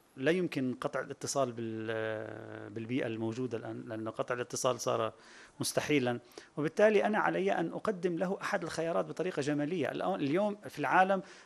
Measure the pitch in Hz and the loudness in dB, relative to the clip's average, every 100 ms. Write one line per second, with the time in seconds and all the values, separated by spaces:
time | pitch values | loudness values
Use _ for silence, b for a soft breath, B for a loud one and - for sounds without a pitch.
0 | _ - 135 185 175 147 127 120 147 135 | _ -2 2 2 0 0 -2 -2 -4 -4
1 | 139 139 127 139 127 117 113 110 110 110 | -6 -8 -2 0 0 -2 -6 -4 -4 -2
2 | 110 110 110 113 113 107 107 104 113 131 | -2 -4 -6 -10 -12 -12 -10 -8 -4 -2
3 | 120 113 113 113 127 113 117 117 127 113 | -2 -2 -2 -2 -4 -4 -6 -10 -8 -6
4 | 110 - - 123 120 131 131 120 127 120 | -4 -4 -2 -4 -4 -2 0 0 0 0
5 | 113 B B B B - - - - 147 | 0 B B B B -6 -2 0 2 4
6 | 123 120 B B B - 147 - 214 202 | 4 0 B B B -4 -2 4 6 6
7 | 208 208 160 170 190 185 165 - - 180 | 4 4 2 2 2 2 0 -2 -2 0
8 | 180 165 185 196 - 196 170 - 165 185 | -2 0 0 -2 -2 -2 -2 -2 0 0
9 | 160 147 175 165 139 147 147 180 127 - | -2 -4 -2 0 0 0 0 0 0 0
10 | 180 196 139 170 208 202 131 - 139 165 | -2 0 2 2 2 -2 -8 -4 4 6
11 | 190 190 B B | 6 4 B B